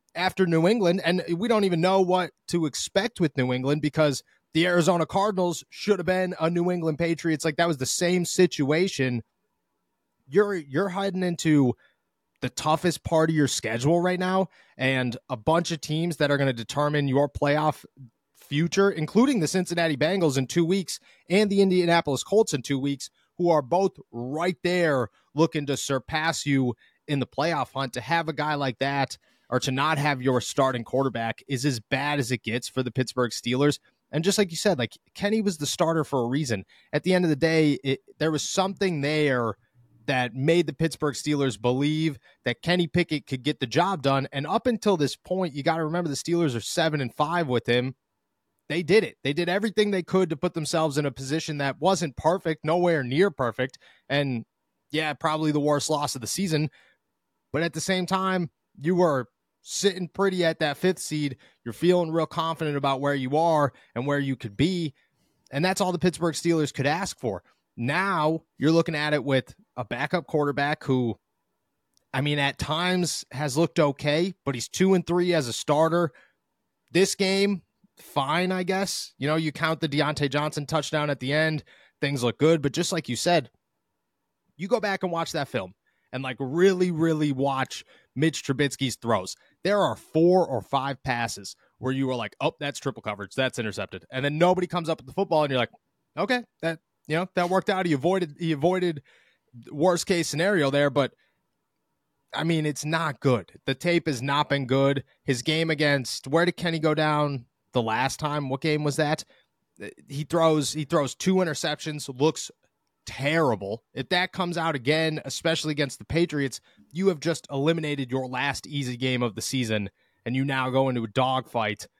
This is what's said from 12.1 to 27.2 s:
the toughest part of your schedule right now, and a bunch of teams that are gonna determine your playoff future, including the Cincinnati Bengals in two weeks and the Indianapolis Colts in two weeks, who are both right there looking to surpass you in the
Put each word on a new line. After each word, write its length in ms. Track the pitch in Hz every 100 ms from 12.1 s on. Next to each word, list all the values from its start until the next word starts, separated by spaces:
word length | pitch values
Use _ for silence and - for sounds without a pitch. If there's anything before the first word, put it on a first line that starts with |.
| _ _ _
the 80 | 127
toughest 540 | - 156 160 180 -
part 280 | - 160 160
of 40 | 156
your 120 | 139
schedule 540 | - 110 117 139 175
right 180 | 180 180
now, 300 | 185 190 185 _ _ -
and 400 | 131 131 127 113 -
a 60 | 123
bunch 360 | 156 165 170
of 100 | 165
teams 360 | - 156 175 165
that 120 | 147
are 80 | 143
gonna 160 | 135
determine 540 | 117 113 - 147 147 143
your 200 | 131 143
playoff 580 | - 147 147 151 - - - 120 _ _ _
future, 540 | - 143 165 196 196
including 500 | 165 156 202 269 247
the 80 | 151
Cincinnati 480 | 190 180 170 165 135
Bengals 420 | 151 190 165 135
in 80 | 127
two 200 | 175 165
weeks 340 | 196 170 - - _ -
and 200 | 185 208
the 120 | 196
Indianapolis 600 | 196 180 170 170 147 131
Colts 320 | - 202 220
in 80 | 139
two 180 | - 139
weeks, 300 | 139 139 - - _ -
who 120 | 175
are 120 | 156
both 320 | 127 175 196 - -
right 460 | 117 123 151 180 -
there 460 | 175 180 165 135 117 - _
looking 320 | 143 160 156 147
to 100 | 135
surpass 680 | - 135 - 156 165 - 147
you 300 | 135 123 117 _ _ -
in 120 |
the 80 | 143